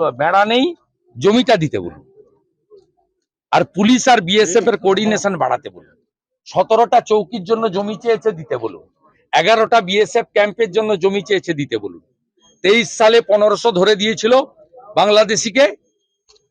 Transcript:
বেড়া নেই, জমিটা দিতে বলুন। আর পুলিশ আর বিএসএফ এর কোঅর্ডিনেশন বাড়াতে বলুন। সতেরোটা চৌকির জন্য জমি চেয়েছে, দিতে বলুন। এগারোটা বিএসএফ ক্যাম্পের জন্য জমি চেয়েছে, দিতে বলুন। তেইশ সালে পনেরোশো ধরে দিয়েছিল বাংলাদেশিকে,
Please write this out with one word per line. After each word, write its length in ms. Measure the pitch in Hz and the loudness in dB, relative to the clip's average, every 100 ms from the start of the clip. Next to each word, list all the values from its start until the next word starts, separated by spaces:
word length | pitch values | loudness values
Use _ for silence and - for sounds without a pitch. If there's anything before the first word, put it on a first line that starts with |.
| 156 123 | -6 -2
বেড়া 260 | 151 190 208 | 0 0 0
নেই, 200 | 240 339 339 _ _ _ 120 | 0 -2 -6 _ _ _ -4
জমিটা 400 | 156 233 254 214 | 0 2 2 0
দিতে 200 | 156 104 | 0 -6
বলুন। 240 | 87 - _ _ _ _ _ _ _ 415 _ _ _ _ _ _ - | -10 -14 _ _ _ _ _ _ _ _ _ _ _ _ _ _ -4
আর 100 | 151 | -2
পুলিশ 380 | 175 175 214 254 - | -2 -2 2 2 4
আর 120 | 240 | 2
বিএসএফ 440 | 170 208 208 226 208 | 2 0 2 2 0
এর 100 | 202 | 0
কোঅর্ডিনেশন 560 | 196 196 220 214 202 175 | 2 2 2 -2 -2 -2
বাড়াতে 300 | 127 123 104 | -2 -4 -8
বলুন। 260 | 90 - _ _ _ _ _ - | -20 -20 _ _ _ _ _ -8
সতেরোটা 520 | 170 185 220 233 240 | -4 0 2 2 2
চৌকির 420 | - 214 165 226 | 2 -2 -2 -8
জন্য 200 | 175 226 226 | -4 -4 -2
জমি 240 | 180 202 214 | -4 -6 -6
চেয়েছে, 340 | 233 220 220 | -4 -2 -2
দিতে 240 | 165 156 127 | -6 -8 -8
বলুন। 280 | 113 90 _ _ _ _ _ | -8 -12 _ _ _ _ _
এগারোটা 440 | 156 170 226 220 233 | -2 2 2 2 0
বিএসএফ 440 | 175 196 208 233 - | 0 -2 0 -2 -2
ক্যাম্পের 360 | 214 208 196 226 | 0 -2 -2 -4
জন্য 180 | 190 214 196 | -2 -2 -2
জমি 220 | 190 196 | -2 -2
চেয়েছে, 320 | - 190 - | -4 -4 -4
দিতে 240 | 151 143 113 | -8 -6 -8
বলুন। 260 | 101 85 _ _ _ _ _ _ | -8 -16 _ _ _ _ _ _
তেইশ 240 | 185 233 214 | 0 2 0
সালে 280 | - 220 233 | 2 4 4
পনেরোশো 480 | 233 208 208 202 240 | 2 2 2 2 0
ধরে 220 | 180 190 208 | 0 0 0
দিয়েছিল 380 | 214 220 220 254 - _ _ - - 156 | -2 -2 2 2 0 _ _ -20 -8 -2
বাংলাদেশিকে, 720 | 202 208 208 214 226 208 294 - _ _ _ _ _ _ _ | 2 2 2 0 -2 0 0 0 _ _ _ _ _ _ _